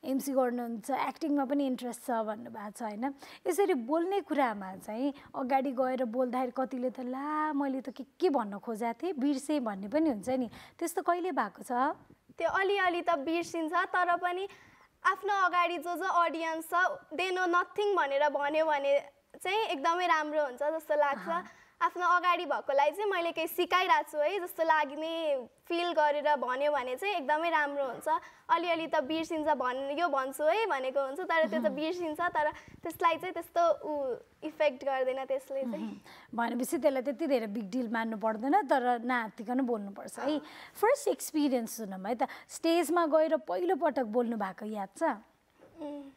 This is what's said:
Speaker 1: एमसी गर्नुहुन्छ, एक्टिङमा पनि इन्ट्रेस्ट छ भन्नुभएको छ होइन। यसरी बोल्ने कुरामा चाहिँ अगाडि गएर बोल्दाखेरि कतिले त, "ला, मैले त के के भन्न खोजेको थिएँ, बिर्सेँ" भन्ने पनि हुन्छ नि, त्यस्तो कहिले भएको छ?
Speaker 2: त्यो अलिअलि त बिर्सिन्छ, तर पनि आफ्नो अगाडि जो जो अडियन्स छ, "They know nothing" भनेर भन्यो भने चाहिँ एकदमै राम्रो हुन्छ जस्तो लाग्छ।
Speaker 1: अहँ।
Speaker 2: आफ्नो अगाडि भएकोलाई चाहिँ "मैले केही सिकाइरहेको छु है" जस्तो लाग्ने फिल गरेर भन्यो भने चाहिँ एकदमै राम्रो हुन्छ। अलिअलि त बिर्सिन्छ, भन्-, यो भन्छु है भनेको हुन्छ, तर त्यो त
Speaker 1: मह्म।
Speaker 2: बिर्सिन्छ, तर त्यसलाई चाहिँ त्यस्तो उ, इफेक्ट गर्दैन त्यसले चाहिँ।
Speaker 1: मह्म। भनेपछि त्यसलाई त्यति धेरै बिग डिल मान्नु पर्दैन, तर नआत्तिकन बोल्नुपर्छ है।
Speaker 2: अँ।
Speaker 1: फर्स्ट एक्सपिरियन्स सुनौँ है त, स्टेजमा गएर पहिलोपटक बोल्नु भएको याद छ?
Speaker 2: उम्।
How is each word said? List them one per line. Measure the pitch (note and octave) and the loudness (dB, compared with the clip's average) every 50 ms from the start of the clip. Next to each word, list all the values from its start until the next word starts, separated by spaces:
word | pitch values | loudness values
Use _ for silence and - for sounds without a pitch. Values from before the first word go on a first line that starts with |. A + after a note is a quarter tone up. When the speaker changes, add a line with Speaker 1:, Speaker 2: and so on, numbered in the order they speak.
| - | -2
Speaker 1:
एमसी | C4+ C4+ C4+ - C#4+ | 0 -2 -2 0 0
गर्नुहुन्छ, | C4+ C4 C4 B3 A#3+ B3 A#3+ A#3 A#3 A3 G3+ - | 2 2 2 2 0 -2 -4 -6 -8 -8 -4 -4
एक्टिङमा | C4 B3+ - C#4 B3 - D#4+ D#4 D4 C#4+ C#4 | -2 -2 -2 -4 -4 -4 -2 0 2 2 2
पनि | B3 D4 C#4+ C#4+ | 2 0 0 0
इन्ट्रेस्ट | C4+ B3+ A3 B3+ B3 A3 - - | 0 -2 -4 -4 -8 -8 -8 -4
छ | - | -2
भन्नुभएको | A#3+ A3+ A3 G#3+ G#3+ G#3+ A#3+ A#3 A3+ A3+ G3+ G#3+ G#3 | -2 -2 0 -2 -4 -8 -10 -12 -12 -10 -12 -12 -10
छ | - | -8
होइन। | B3 G#3+ G#3+ G#3 A#3+ C#4+ C#4 - - - - - _ | -8 -8 -6 -4 -6 -6 -6 -8 -16 -20 -20 -6 _
यसरी | - F4 D#4+ G4+ E4+ F#4 | -2 2 2 4 2 2
बोल्ने | C4 A3+ A#3 D4+ E4 E4+ F#4 G4 G4+ | 0 0 0 0 0 0 0 0 -2
कुरामा | D4+ - D#4 C#4+ C#4 A#3+ G#3+ G#3 F#3+ F#3+ F#3+ | -2 0 0 2 2 0 0 -4 -8 -10 -12
चाहिँ | F#3+ F#3 - G#3+ A3+ C4+ C#4+ C4+ - - - - | -12 -10 -10 -6 -2 -2 -2 -4 -6 -16 -10 -6
अगाडि | - C#4 A#3+ C4+ C4+ C4 C#4+ | -6 -2 2 2 2 2 0
गएर | B3+ A#3 C4 B3+ B3+ B3 C4 | 0 0 0 0 0 -2 -2
बोल्दाखेरि | A#3 G#3+ B3+ C4 B3+ A#3 B3+ C4 B3 | -2 0 0 0 0 0 -2 -2 -2
कतिले | - - C4 C4 C#4 B3+ A#3+ B3+ | -2 -4 -4 -4 -4 -4 -4 -4
त, | - - | -4 -4
"ला, | B3+ B3 B3+ C4 C#4 D4+ D4+ D#4 D4+ D#4 D4+ | -8 -8 -6 -6 -6 -4 -2 0 0 0 0
मैले | C#4 C#4+ C#4 C4 C4+ | 0 0 0 -2 -4
त | A#3+ - | -6 -8
के | A#3 - B3 _ _ _ | -10 -12 -14 _ _ _
के | E4+ F#4 | 2 2
भन्न | C#4 C#4 A3 G3+ G3 G3+ | 4 2 0 -2 -8 -8
खोजेको | - A#3+ A3+ G3+ A#3+ A#3 A3+ _ D#4 | -6 -8 -6 -4 -2 -4 -4 _ -4
थिएँ, | F4 F#4+ | -4 -2
बिर्सेँ" | C#4 A#3+ C#4+ D4 C4 - - D4+ D4 B3+ | 0 2 2 2 0 0 0 0 0 0
भन्ने | A3 G3+ F#3+ G3 | -2 -4 -6 -8
पनि | G#3 G#3+ D4+ D#4+ D#4+ | -2 0 2 2 2
हुन्छ | B3 G3+ F3 B3 | 2 0 -2 -2
नि, | C4 C4 B3 G#3+ - - - - - - | -2 -2 -2 -4 -8 -14 -20 -20 -8 -6
त्यस्तो | E4+ D#4+ - G4 | -6 -4 -4 -2
कहिले | D#4 - F4 F4+ E4+ F#4 | 0 0 0 0 0 -2
भएको | D4+ C#4+ A#3 G3+ - - G#3 | -2 -2 -2 -4 -6 -12 -8
छ? | - B3 A#3+ C4 D4 E4+ - - _ - _ _ _ - | -4 0 0 2 0 0 -4 -12 _ -20 _ _ _ -10
Speaker 2:
त्यो | - E4+ E4 | -2 -2 0
अलिअलि | - F#4 G4 F#4 G4+ G4+ F#4+ F4+ E4+ F4 | 2 2 2 4 4 4 4 4 4 2
त | D#4+ E4+ E4+ | 2 2 2
बिर्सिन्छ, | D4 C4 D#4 D#4+ F4 E4 E4+ - E4+ D#4+ D#4 F4 | 2 2 0 0 0 0 0 -2 -2 -2 2 2
तर | E4+ F#4+ F4+ - F#4 F4+ F4+ F4 | 0 0 2 2 2 4 4 2
पनि | F4 F4+ F4+ F4 F#4 G4 G4+ - - - - - - - _ _ _ - | 2 2 -2 -2 -2 -4 -6 -10 -16 -20 -20 -20 -20 -20 _ _ _ 0
आफ्नो | F4 G4 G4+ - G4 G4+ | 0 0 2 0 0 2
अगाडि | G4 F#4+ F4 D#4+ E4 F4 E4+ F4 | 4 4 4 4 4 2 2 0
जो | E4+ - F4 F4 | -2 -4 -4 -4
जो | D4+ F4+ F#4 - F4 | -2 -2 2 4 4
अडियन्स | E4+ E4 C#4+ E4 E4 E4 D#4+ D#4+ D#4+ | 4 4 2 -2 -2 -2 -2 -4 -4
छ, | - F4+ F4 F#4 F4+ D5 C#5 - _ D#4 | 0 2 4 4 4 2 -4 -10 _ -2
"They | C#4+ F4+ F#4+ | -2 0 0
know | F#4 F#4 F#4 | 2 0 2
nothing" | F4 E4+ F4 F#4 - - - G#4 G#4 G4+ | 4 4 4 2 2 0 0 2 2 4
भनेर | F4+ D#4 C#4 C#4 C#4 D4 D4+ | 2 2 2 4 4 4 4
भन्यो | C#4 C#4 C#4+ C#4+ D4+ D#4 D#4+ | 2 2 0 2 2 2 4
भने | D#4+ D4+ C#4 C#4 C#4 C#4+ C#4+ - - _ _ _ _ - C#4 | 4 2 2 4 4 2 2 2 -2 _ _ _ _ -20 -8
चाहिँ | - F#4 F#4+ A4 | -4 -2 0 0
एकदमै | A4 F#4+ - C4+ C4+ E4+ E4 F4+ F4+ | 0 0 -2 0 0 0 2 2 4
राम्रो | F4 E4 D#4 D4+ D4+ D4 D#4 D4 | 4 4 4 2 0 0 0 -2
हुन्छ | C4+ B3 B3 C#4+ | -2 -2 -4 -2
जस्तो | D4+ D#4+ D#4+ D#4+ - D4+ | -2 -2 -4 -2 -2 2
लाग्छ। | D4 D4 C#4+ C#4 A3+ F3+ | 2 4 2 2 -2 -4
Speaker 1:
अहँ। | F#3 - F4 G#3 - - - - _ _ _ | -4 -4 -4 -6 -8 -18 -20 -20 _ _ _
Speaker 2:
आफ्नो | E4+ F4 - F4 F4+ | -2 -2 0 0 2
अगाडि | E4+ F4 F4+ E4+ F4+ F4 E4+ F4 | 4 4 4 4 4 2 2 0
भएकोलाई | C#4+ C#4 A3 - - C#4 C#4 C#4 D4+ | -2 -2 -2 0 0 4 4 4 4
चाहिँ | D#4 F#4+ G#4+ G#4 | 2 0 -2 0
"मैले | G4 F4+ E4+ E4+ | 0 0 0 -2
केही | - - D#4+ | -2 -2 -4
सिकाइरहेको | E4+ - - F4+ - F4 F4+ F#4 F4+ E4 D4+ D4 - | -4 0 -2 0 2 2 2 4 4 4 4 2 -2
छु | - | -2
है" | D4+ D4 D4+ F#4+ G#4 | 0 0 0 0 -2
जस्तो | F4 F4 - - D#4+ | -4 -6 -2 -2 2
लाग्ने | E4 D#4+ D#4 D4+ C#4 C#4+ D4 D#4 D#4+ E4 E4 E4 D4+ C#4+ C4 A#3 - _ _ _ | 4 4 4 4 0 -2 -6 -6 -4 -4 -2 0 0 -2 -2 -4 -10 _ _ _
फिल | - F4 E4+ F4 F4 E4 | -4 -2 0 0 0 2
गरेर | D#4 D4+ D4 C#4+ D4 C4+ G4+ G4 | 2 4 4 2 2 2 2 2
भन्यो | F4+ B3+ B3 B3+ C4 C#4+ D4 | 2 2 -2 -2 0 0 0
भने | D4 C#4+ B3 B3+ B3+ | 0 0 -2 -4 -6
चाहिँ | B3+ F#4+ G4+ G#4 | -4 -4 -2 -2
एकदमै | F4 C#4 B3+ D4 D4+ E4 E4+ | -2 0 0 0 2 2 2
राम्रो | E4 D#4 D4 C#4+ C#4+ C#4+ C#4 | 2 2 0 0 -2 -2 -4
हुन्छ। | B3+ A#3 G#3 - G#3 - - - - - - _ - | -4 -4 -6 -2 -2 -2 -2 -2 -8 -20 -20 _ 0
अलिअलि | D#4 E4+ E4 F4 E4 D#4+ D#4+ | 0 2 2 0 0 0 0
त | D#4+ - | 0 0
बिर्सिन्छ, | D#4 C#4+ B3+ D#4 D#4+ D#4+ D#4 F4 D#4 D4+ | 0 0 0 -2 -2 -2 -2 -4 -2 2
भन्-, | D#4 D4+ B3 B3 B3+ B3+ C4 C#4 C#4 D4 C#4+ | 0 0 2 0 -2 -2 -2 -4 -4 -2 0
यो | F4 | 0
भन्छु | F4 C#4 C4+ C4 C4+ C4+ - D4+ | 2 2 0 -2 -4 -4 0 2
है | D#4 F4 G#4+ A4+ | 2 4 2 2
भनेको | G4 D#4 C4+ C4 C4+ B3+ C#4 | 0 0 -2 -2 -2 -2 -2
हुन्छ, | C#4 C4 C4+ E4 | -2 -2 -4 -6
तर | F#4 G4 E4 E4 D#4+ | -4 0 2 2 2
त्यो | G#3 B3 D#4 | 2 2 0
त | - | 0
Speaker 1:
मह्म। | D#4 C4+ | 0 0
Speaker 2:
बिर्सिन्छ, | C#4 D4+ D#4+ F4+ F4+ F4 D#4+ D4+ D#4+ | 0 -2 -2 -2 -2 -4 -4 -2 -2
तर | E4+ F4 F4 D#4+ D4+ D4+ D#4 - - - - - - | -2 -2 0 0 0 0 -2 -4 -16 -20 -20 -10 -10
त्यसलाई | F4 D#4+ - F#4 E4+ E4 | -10 -6 2 2 2 2
चाहिँ | D#4+ E4+ F#4 D#4 | 2 -4 -6 -6
त्यस्तो | E4 E4+ - _ E4+ F4 E4+ | -6 -8 -4 _ 2 4 4
उ, | - - - - D4+ D4 C#4 C4 A#3+ - - _ _ _ - | 4 2 0 -4 -4 -2 -2 -4 -4 -6 -10 _ _ _ -12
इफेक्ट | D#4 D4+ - D#4 D4 B3+ B3+ - | -12 -2 2 2 2 2 0 -4
गर्दैन | C#4 C4+ C4 C4 B3+ B3+ C4+ C4+ | -2 0 0 0 0 0 -4 -4
त्यसले | C4 C4+ C#4 C#4 - C4+ C4+ C4+ | -4 -4 -4 -4 -6 -6 -6 -4
चाहिँ। | A#3+ A3 - A3 | -4 -4 -6 -6
Speaker 1:
मह्म। | A3 G3+ - - - - - - - - | -8 -8 -12 -16 -20 -20 -20 -20 -10 -4
भनेपछि | A3+ A#3 A#3 A#3 B3 B3+ - D#4+ | -2 -2 -2 0 -2 -2 -2 -2
त्यसलाई | D#4 A#3+ D4+ C4+ C4 | 2 2 2 2 2
त्यति | A#3+ C#4+ C#4 G#3+ E4 | -2 -4 -4 -2 0
धेरै | C#4+ C#4+ A#3+ A3+ | 0 0 0 0
बिग | G#3 G3+ B3 G#3+ F#3 | -2 -6 -6 -8 -4
डिल | G3 C4 B3 A3 | -4 -4 -4 -2
मान्नु | A#3 A3+ A3+ A3+ A3 | -2 -2 -2 -4 -4
पर्दैन, | G#3 G3+ A3 A3 G#3+ A3 C4+ D4+ G4+ D#4+ | -2 -2 -2 -2 0 0 2 2 2 4
तर | C4 D#4+ C4+ B3 B3 B3 A#3+ | 4 2 2 4 2 0 0
नआत्तिकन | A3+ A#3+ B3+ A#3+ A3+ G#3+ - - A3 G3 B3 B3+ | 0 0 0 0 -2 -4 -8 -10 -6 -2 0 0
बोल्नुपर्छ | C4+ A#3+ A#3+ G#3+ G3+ G3 G3+ - - G#3 - - | 0 0 -2 -2 -4 -8 -10 -12 -14 -14 -10 -4
है। | A#3+ C4+ D#4 | -2 0 0
Speaker 2:
अँ। | C#4+ D4 - - - - - - | 0 -4 -8 -18 -18 -20 -20 -4
Speaker 1:
फर्स्ट | - - A4 C#5 C5+ - | 2 4 4 4 4 2
एक्सपिरियन्स | G#4 E4+ - - - - D#4 C#4+ D4 B3 B3 A3+ A3 - | -2 -2 -2 -4 -4 0 2 2 2 2 0 -2 -4 -8
सुनौँ | - A3+ F#3+ F#3+ F#3 | -8 -8 -8 -8 -8
है | F#3 G3+ B3+ | -4 -4 -2
त, | A3+ C#4 - - - - _ | -2 -2 -4 -4 -16 -18 _
स्टेजमा | - - - E4 E4 E4+ E4+ C4 E4 F4 E4+ | -16 -2 2 4 4 4 2 2 2 2 2
गएर | D#4 C#4 D#4 D#4 D#4+ D#4+ | 4 6 4 6 6 2
पहिलोपटक | D4+ D#4 - - - F4+ E4+ F#4+ C4+ F4 D#4+ A#3 C#4+ B3+ | 0 0 -2 -2 -2 2 0 0 2 2 0 0 0 -2
बोल्नु | G#3+ G#3 B3 B3 A3+ A#3 | 0 0 0 0 0 -2
भएको | A3 G#3 F#3+ F3+ - G#3+ | -2 -4 -6 -6 -8 -10
याद | G#3+ A3 G#3 G3 G3 _ - | -8 -6 -6 -8 -8 _ -2
छ? | A#3 D#4 A#3 G#3 A3+ _ _ _ _ _ _ _ - - - E4 | 0 0 0 -2 -8 _ _ _ _ _ _ _ -20 -20 -16 -14
Speaker 2:
उम्। | D#4 C#4+ D4 C#4+ C#4 C#4 C4+ | -12 -10 -10 -12 -14 -16 -20